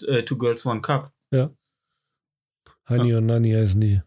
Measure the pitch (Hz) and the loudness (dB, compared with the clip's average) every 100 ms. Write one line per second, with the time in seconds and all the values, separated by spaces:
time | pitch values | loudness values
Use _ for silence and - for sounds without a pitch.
0 | - 123 - 127 120 117 127 110 - 143 | -2 -2 -2 -2 -2 -2 -4 -4 -2 -4
1 | - _ _ 135 143 - _ _ _ _ | -4 _ _ -2 -2 -6 _ _ _ _
2 | _ _ _ _ _ _ _ _ - 123 | _ _ _ _ _ _ _ _ -4 0
3 | 120 113 110 117 113 110 107 95 107 98 | 2 2 0 2 2 2 2 2 2 0